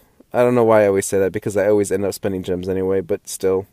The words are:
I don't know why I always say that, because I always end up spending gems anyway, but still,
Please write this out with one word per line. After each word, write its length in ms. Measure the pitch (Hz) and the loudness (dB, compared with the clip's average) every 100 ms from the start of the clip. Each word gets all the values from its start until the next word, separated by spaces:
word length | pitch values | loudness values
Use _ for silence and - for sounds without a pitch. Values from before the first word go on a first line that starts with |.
| _ _ _ | _ _ _
I 120 | 113 | 0
don't 120 | 123 | 2
know 100 | 123 | 4
why 200 | 113 110 | 4 6
I 40 | 101 | 4
always 180 | 98 - | 2 0
say 120 | 98 | 0
that, 140 | 95 | -2
because 240 | 87 113 98 | -2 -4 -2
I 120 | 98 | 2
always 220 | 104 101 | 2 0
end 140 | 95 | -2
up 80 | 98 | -4
spending 300 | - 104 95 | -4 -6 -6
gems 260 | 92 90 92 | -6 -6 -4
anyway, 320 | 92 92 98 | -4 -2 -4
but 260 | 85 101 - | -4 -6 -8
still, 380 | - 95 95 98 | -6 -2 -2 -4